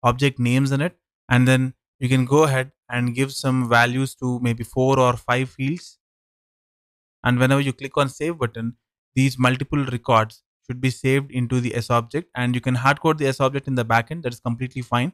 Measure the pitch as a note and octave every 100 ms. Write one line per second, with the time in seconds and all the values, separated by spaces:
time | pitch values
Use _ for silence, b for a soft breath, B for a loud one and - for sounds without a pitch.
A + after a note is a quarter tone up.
0 | B2 B2 C#3+ C3 A#2+ B2+ C3+ C3+ E3 _
1 | _ _ _ B2 B2+ C3 C3 - _ _
2 | B2+ C3 B2+ C#3+ D#3 C3 C3 _ _ B2
3 | B2 A#2+ C3+ C3+ C#3 B2+ B2 A#2 A#2+ B2+
4 | C3+ - B2+ B2 B2 A#2 A2+ - B2+ C3+
5 | B2+ A#2+ - B2 C3 - C3+ F3 - _
6 | _ _ _ _ _ _ _ _ _ _
7 | _ _ - B2 B2+ C#3 C#3 B2+ C3+ D3+
8 | C#3 - D3+ E3 B2 A#2 A#2 - _ _
9 | _ - C3+ B2+ B2+ B2+ C#3 D3 C3 A#2+
10 | - A2+ A2 - _ _ _ B2 C3 B2
11 | C3+ C3+ C#3 B2+ A#2+ B2+ A#2+ A#2+ A2 A#2+
12 | A#2 C#3+ F3 B2 B2 B2 B2+ B2 C3 C#3+
13 | D#3+ D3+ C#3 B2+ C3+ C#3 C#3 B2+ A2+ A#2
14 | A2+ D#3+ B2+ A#2+ B2 A#2 B2+ C3 A#2+ A#2+
15 | E3